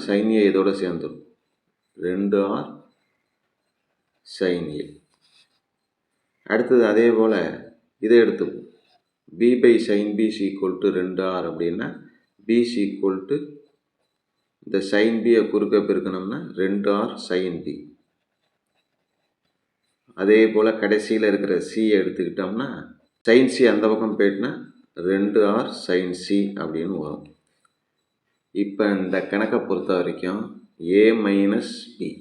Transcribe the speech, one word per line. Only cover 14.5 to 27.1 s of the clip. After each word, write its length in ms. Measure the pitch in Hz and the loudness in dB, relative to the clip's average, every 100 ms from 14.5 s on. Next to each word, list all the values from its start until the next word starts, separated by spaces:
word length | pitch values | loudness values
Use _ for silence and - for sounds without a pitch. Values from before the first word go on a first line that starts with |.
| _ - | _ -6
இந்த 120 | 98 | -4
sin 320 | - 104 110 113 | 0 2 2 2
B-யை 260 | 117 113 98 | 2 4 2
குறுக்க 300 | 104 101 104 | 0 0 0
பெருக்கணும்னா 600 | 101 92 - 92 92 135 170 | 2 -2 -2 -6 -8 -10 -10
ரெண்டு 340 | - 95 101 101 | -4 -2 -2 0
ஆர் 220 | 101 113 - | 0 -2 -8
sin 360 | - 90 92 82 | -6 -4 -4 -6
B. 200 | 76 73 73 - _ _ _ _ _ _ _ _ _ _ _ _ _ _ _ _ _ _ _ _ _ 101 | -10 -12 -16 -20 _ _ _ _ _ _ _ _ _ _ _ _ _ _ _ _ _ _ _ _ _ -2
அதே 220 | 98 110 113 | 4 6 6
போல 200 | 107 110 | 4 2
கடைசியில 540 | 110 104 107 - 110 110 | 2 0 0 0 0 2
இருக்கிற 240 | 98 95 87 | 0 0 -2
C-யை 320 | - 110 110 101 | -4 -2 2 2
எடுத்துக்கிட்டோம்னா 680 | 90 - 85 82 92 110 135 90 - - _ _ - | 2 -4 -6 -6 -6 -6 -8 -10 -16 -20 _ _ 6
sin 200 | 120 131 | 6 6
C 180 | - 120 | 4 4
அந்த 180 | 104 110 | 4 2
பக்கம் 300 | 110 110 98 | 0 -2 0
போயிட்டுனா 340 | 101 98 123 165 - _ _ - | 0 0 -6 -8 -14 _ _ -8
ரெண்டு 380 | 87 98 101 110 101 | -2 0 2 2 2
ஆர் 220 | 110 135 - | 2 -4 -8
sin 320 | - 90 92 | -2 -2 -2
C 220 | 90 - 101 101 | -6 -2 -2 -2
அப்படின்னு 420 | 98 80 80 85 90 | -4 -8 -6 -6 -6
வரும். 260 | 76 | -8